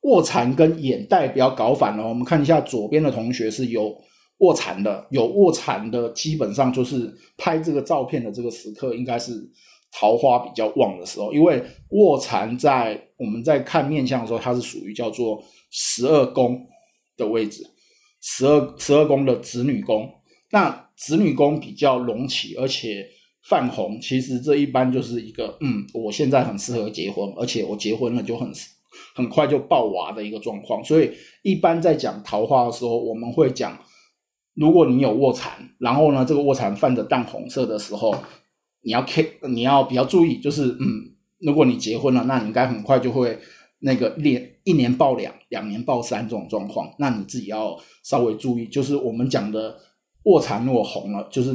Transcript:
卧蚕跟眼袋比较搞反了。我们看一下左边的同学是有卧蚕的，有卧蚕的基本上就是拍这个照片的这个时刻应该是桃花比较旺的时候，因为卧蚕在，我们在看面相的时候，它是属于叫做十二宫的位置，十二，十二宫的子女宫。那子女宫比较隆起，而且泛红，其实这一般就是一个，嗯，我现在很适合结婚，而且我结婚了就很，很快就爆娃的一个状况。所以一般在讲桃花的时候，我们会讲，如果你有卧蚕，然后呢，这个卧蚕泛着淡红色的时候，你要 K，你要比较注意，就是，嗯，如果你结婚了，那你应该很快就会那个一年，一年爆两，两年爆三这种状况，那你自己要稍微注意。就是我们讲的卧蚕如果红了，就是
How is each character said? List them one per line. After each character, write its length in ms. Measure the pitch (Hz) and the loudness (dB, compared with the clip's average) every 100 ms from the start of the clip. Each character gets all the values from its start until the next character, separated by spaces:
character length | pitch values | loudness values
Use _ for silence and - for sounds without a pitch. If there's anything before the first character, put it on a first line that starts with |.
卧 220 | 285 214 | 6 4
蚕 320 | 165 117 123 135 | 4 0 0 4
跟 260 | 160 165 | 4 4
眼 260 | 139 131 104 | -2 -4 2
袋 200 | 190 135 | 2 2
比 100 | 131 | 2
较 140 | 131 | 2
搞 220 | 131 113 | 2 0
反 220 | 143 117 107 | 2 0 0
了。 120 | 113 | -4
我 60 | |
们 120 | 120 123 | -4 0
看 160 | 165 | 0
一 40 | 143 | 4
下 140 | 160 | 2
左 260 | 127 120 104 | 2 -6 0
边 140 | 151 | 0
的 80 | 151 | 0
同 200 | 117 113 | -2 -4
学 200 | 123 110 | -2 -4
是 160 | 107 123 | -4 -4
有 280 | 113 104 - _ _ _ _ | -2 -4 -6 _ _ _ _
卧 120 | 185 | 4
蚕 300 | 151 - 92 | 4 -2 -2
的， 240 | 104 101 - | -2 -2 -4
有 160 | 135 117 | 0 2
卧 240 | 202 185 | 6 6
蚕 400 | - - 104 110 | 4 -2 -4 -4
的 180 | 120 117 | -4 -4
基 260 | - 156 156 | -4 -6 -2
本 160 | 110 | -2
上 220 | 104 127 | 2 2
就 100 | 127 | 2
是 320 | 127 135 113 - _ - | -2 -2 -6 -10 _ -6
拍 220 | - 160 | -2 -2
这 120 | 160 | 0
个 80 | 143 | -2
照 240 | 131 156 | 0 -2
片 200 | 123 143 | 0 -4
的 80 | 117 | -6
这 100 | 107 | -6
个 80 | 120 | -8
时 220 | 113 110 | -8 -16
刻 240 | 107 131 117 | -8 -6 -6
应 100 | 123 | -4
该 140 | 117 | -4
是 280 | 120 110 - _ _ _ _ | -6 -12 -12 _ _ _ _
桃 260 | - 104 117 | 0 2 4
花 220 | 139 120 | 4 4
比 100 | - - | 0 -4
较 100 | 110 - | -2 2
旺 200 | 113 92 | 0 0
的 60 | 90 | -12
时 140 | - | -8
候， 120 | 104 | -4
因 120 | 147 | 4
为 200 | 165 135 - - - | 4 4 -2 -16 -4
卧 280 | 202 196 139 | 6 6 6
蚕 400 | - 107 110 123 | 0 -2 -2 0
在， 420 | 147 131 113 107 - _ | 2 2 0 -4 -12 _
我 80 | 113 | -8
们 180 | 110 | -4
在 160 | 123 147 | 0 0
看 280 | - 165 139 | 2 0 0
面 200 | 151 127 | 0 0
相 140 | 131 | -2
的 40 | 110 | -2
时 80 | |
候， 60 | 113 | -4
它 160 | 127 123 | -2 -2
是 40 | |
属 200 | 117 - | -4 -10
于 140 | 98 107 | -12 -6
叫 160 | 117 | -6
做 320 | 107 113 104 - _ _ | -2 -4 -4 -10 _ _
十 380 | - - - 127 | -8 -6 -2 2
二 180 | 151 131 | 4 4
宫 340 | - 123 127 - _ _ _ _ _ | 2 0 0 -10 _ _ _ _ _
的 120 | 110 | -2
位 200 | 113 107 | 0 -2
置， 160 | - - _ _ _ _ _ | -6 -18 _ _ _ _ _
十 280 | - - 131 | -10 0 4
二， 260 | 147 127 - | 4 4 -8
十 160 | - 143 | 2 4
二 100 | 147 | 6
宫 180 | 139 | 2
的 140 | 135 117 | 2 0
子 240 | - 123 | -2 -4
女 200 | 127 120 | -2 -2
宫。 260 | 101 110 120 - _ _ _ | 0 -2 -2 -16 _ _ _
那 380 | 214 165 - _ _ | 2 2 -2 _ _
子 200 | - 160 | -2 2
女 160 | 196 | 2
宫 260 | 131 143 151 | 4 2 2
比 140 | - | -6
较 260 | - 143 127 | 0 2 2
隆 280 | 123 110 131 | -2 -4 -4
起， 280 | - - - | -6 -8 -6
而 120 | 131 | -4
且 400 | - 117 101 98 _ _ _ - | -4 -6 -8 -12 _ _ _ -2
泛 220 | 180 127 | 0 0
红， 300 | - 92 104 | -4 -6 -6
其 180 | - 131 | -4 -4
实 200 | 127 127 | -2 -6
这 160 | 139 147 | 0 2
一 100 | 143 | 2
般 260 | 127 127 | 2 2
就 100 | 127 | 0
是 200 | 113 120 | -4 -8
一 100 | 110 | -10
个， 260 | - 107 - | -10 -10 -6
嗯， 240 | 139 107 101 | -4 -4 -6
我 180 | 120 110 | -8 -8
现 180 | 104 143 | -2 2
在 140 | 135 | 2
很 140 | 127 101 | 0 -4
适 160 | - | -6
合 160 | 120 107 | -6 -6
结 220 | 104 92 | -6 -8
婚， 200 | 101 101 95 | -6 -8 -6
而 80 | 123 | -6
且 180 | 113 | -4
我 120 | 90 104 | -4 -6
结 160 | 107 | -4
婚 220 | 113 123 120 | -2 -2 -2
了 60 | |
就 120 | 101 113 | -4 -6
很， 160 | 127 - - _ _ - - - | -8 -10 -18 _ _ -20 -18 -6
很 140 | 120 | -2
快 180 | 127 143 | 0 0
就 100 | 139 | -2
爆 260 | - 147 110 | 0 0 0
娃 260 | 90 80 | -4 -8
的 120 | 107 | -10
一 60 | 104 | -10
个 100 | 110 | -10
状 220 | 120 104 | -10 -12
况。 220 | - 110 | -8 -8
所 180 | - 156 | 0 2
以 100 | 139 - - _ | 2 -2 -20 _
一 140 | 196 180 | -2 0
般 260 | 175 170 | 2 2
在 140 | 170 151 | 2 2
讲 260 | 117 101 | -2 -8
桃 220 | - 104 110 | -6 -4 2
花 200 | 135 120 | 2 2
的 60 | |
时 120 | 113 | -2
候， 140 | 120 117 | -4 -2
我 120 | 113 | -4
们 180 | 110 120 | -6 -6
会 180 | 123 139 | 2 2
讲， 280 | - 123 - _ _ _ _ _ _ _ | 2 -8 -8 _ _ _ _ _ _ _
如 180 | - 151 | 0 4
果 120 | 170 143 | 6 6
你 140 | 127 | 4
有 120 | 135 | 2
卧 180 | 120 135 | 2 2
蚕， 380 | 123 - - - _ | 0 -8 -14 -20 _
然 160 | 120 135 | 0 4
后 160 | 156 | 4
呢， 140 | 139 127 | 4 2
这 80 | 147 | 2
个 60 | |
卧 120 | 143 | 2
蚕 220 | 131 107 101 | 2 -2 0
泛 180 | 135 | 0
着 80 | 123 | 0
淡 200 | 104 135 | 0 -2
红 260 | 117 107 101 | -2 -8 -8
色 160 | - 120 | -4 -4
的 140 | 107 | -4
时 160 | - 104 | -8 -2
候， 180 | 110 98 - - _ _ _ _ | -2 -2 -8 -20 _ _ _ _
你 100 | 120 | -4
要 100 | 113 | -2
K， 340 | 131 - 160 - 131 | -2 -2 -2 -4 -6
你 120 | 117 | -2
要 220 | 120 139 | 2 4
比 120 | 131 123 | 4 0
较 80 | |
注 220 | 127 185 165 | 2 4 4
意， 120 | - | 2
就 120 | 143 | -2
是， 120 | 143 | 0
嗯， 520 | 131 120 131 110 - _ _ _ | -2 0 -2 -4 -10 _ _ _
如 160 | 156 147 | 0 4
果 80 | |
你 140 | 131 113 | 4 4
结 200 | 107 113 | -2 -2
婚 160 | 139 | 2
了， 120 | 127 120 | 2 2
那 140 | 131 | -2
你 80 | 107 | 0
应 60 | |
该 140 | 123 127 | 0 0
很 160 | 113 | -2
快 160 | 104 135 | 0 2
就 100 | 127 | 2
会 300 | 123 123 110 - - _ _ | 0 -2 -2 -12 -20 _ _
那 160 | 139 123 | -2 0
个 180 | 113 - | 0 0
一 40 | |
年， 300 | 147 127 - _ - | 0 0 -4 _ 2
一 80 | |
年 220 | 165 120 123 | 4 4 4
爆 200 | 143 120 | 2 2
两， 180 | 95 - _ | -4 -12 _
两 200 | 113 104 | -10 -8
年 140 | 104 | -8
爆 180 | 123 123 | -2 -2
三 260 | 117 104 110 | -2 -6 -4
这 80 | 110 | -8
种 100 | 85 | -6
状 180 | 107 101 | -8 -6
况， 260 | - - - | -8 -8 -4
那 100 | 139 | -2
你 120 | 110 | -2
自 160 | 95 - | -6 -10
己 80 | 98 | -8
要 320 | 107 107 82 - _ | -6 -6 -8 -18 _
稍 160 | - 131 | -4 0
微 160 | 120 107 | 0 0
注 240 | 131 120 | -4 -4
意。 80 | 113 | -4
就 160 | 143 | -4
是 120 | 135 143 | -2 -2
我 160 | 127 | -2
们 180 | 113 127 | -2 -2
讲 200 | 127 104 | -2 -2
的 260 | 107 110 - _ _ _ _ 220 | -6 -8 -12 _ _ _ _ 4
卧 140 | 170 | 4
蚕 240 | - 104 123 | 4 -4 0
如 60 | |
果 120 | 123 | 0
红 280 | 104 92 95 | -2 -6 -8
了， 160 | 101 104 | -10 -6
就 100 | - | -4
是 100 | 127 | -2